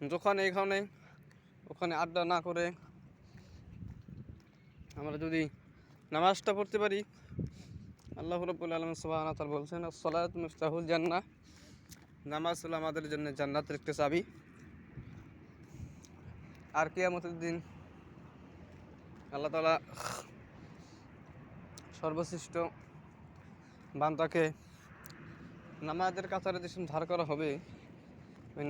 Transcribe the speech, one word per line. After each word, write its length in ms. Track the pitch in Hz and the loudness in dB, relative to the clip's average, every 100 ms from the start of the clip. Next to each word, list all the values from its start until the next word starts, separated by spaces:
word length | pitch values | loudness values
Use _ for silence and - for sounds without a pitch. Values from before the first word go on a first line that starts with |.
| 143 | -4
যখন 240 | 170 208 196 | 2 4 6
এইখানে 400 | 190 190 196 196 202 - - - - - - - - | 6 4 4 2 0 -8 -20 -20 -20 -20 -20 -20 -14
ওখানে 240 | - 170 | -4 0
আড্ডা 280 | 156 170 175 | 2 2 2
না 140 | 170 175 | 4 4
করে, 240 | 175 170 175 175 - - - - - - - - - - - - - - - - - - - - - 143 | 4 2 0 -2 -14 -20 -20 -20 -20 -20 -18 -18 -16 -12 -12 -12 -14 -14 -14 -16 -20 -20 -20 -20 -14 -8
আমরা 200 | 151 147 | -6 -2
যদি 240 | 160 160 151 - - - - - - | 0 2 2 -2 -20 -20 -20 -20 0
নামাজটা 400 | 151 185 190 - | 6 8 6 4
পড়তে 220 | 202 202 214 | 2 4 4
পারি, 200 | 208 196 208 - - - - - - - - - - - | 4 4 -2 -12 -12 -6 -6 -8 -14 -14 -14 -16 -14 -8
আল্লাহ 240 | 165 175 | -2 0
রাব্বুল 280 | 175 170 170 | 0 -2 0
আলামিন 220 | 165 165 | 0 0
সুবহানাহু 340 | 160 160 160 156 | -2 0 2 2
ওয়া 100 | 156 | 0
তাআলা 160 | 147 147 | 0 0
বলছেন, 240 | 147 170 | -2 -4
"আস-সালাতু 520 | 170 - 165 165 170 170 | -4 0 2 4 2 0
মিফতাহুল 460 | 160 - 156 165 165 | -4 0 0 2 4
জান্নাহ", 360 | 165 170 180 - - - - - - - - - - 143 | 4 6 2 0 -16 -20 -20 -20 -20 -20 -20 -20 -14 -4
নামাজ 300 | 151 170 170 | 0 2 0
হলো 140 | 165 160 | 0 0
আমাদের 280 | 160 156 151 | 0 0 0
জন্য 160 | 151 147 | 0 0
জান্নাতের 420 | 139 143 147 - 147 | 0 2 2 0 -4
একটা 160 | - | -2
চাবি। 280 | 147 143 170 - - - - - - - - - - - - - - - - - - - - - - - - - | 2 4 4 0 -10 -18 -18 -18 -18 -16 -14 -12 -14 -16 -18 -20 -20 -16 -14 -14 -14 -18 -18 -16 -16 -16 -18 -2
আর 140 | 147 160 | 2 2
কিয়ামতের 460 | 185 180 175 175 170 | 4 4 4 -2 -2
দিন 160 | 170 170 - - - - - - - - - - - - - - - - - | -2 -2 -4 -14 -16 -18 -18 -18 -18 -18 -18 -18 -18 -18 -18 -18 -18 -18 -8
আল্লাহ 180 | 139 151 | -2 0
তাআলা 220 | 160 160 160 - - - - - - - - - - - - - - - - - - - - - - | 4 6 6 2 -6 -6 -6 -10 -16 -18 -18 -18 -18 -18 -20 -20 -20 -18 -18 -16 -16 -16 -16 -16 -4
সর্বশ্রেষ্ঠ 540 | 160 160 165 175 - 170 165 - - - - - - - - - - - - 139 | -2 0 -2 -4 -4 -2 -2 -4 -18 -18 -20 -20 -20 -18 -18 -18 -20 -20 -8 2
বান্দাকে 440 | 151 151 160 170 160 - - - - - - - - - - - - - 151 | 4 6 4 6 4 2 -14 -20 -20 -18 -16 -14 -16 -14 -16 -16 -16 -8 -2
নামাজের 380 | 170 185 180 185 | 2 2 2 0
কাতারে 260 | 190 190 180 | 0 2 0
যে 40 | 175 | -2
সময় 160 | 185 160 | -4 0
ধার 120 | 156 165 | 0 2
করা 140 | 175 156 | 2 4
হবে, 180 | 147 151 139 - - - - - - - - - - | 2 2 0 -6 -16 -16 -18 -18 -18 -18 -18 -12 -4
ওই 80 | 147 | 0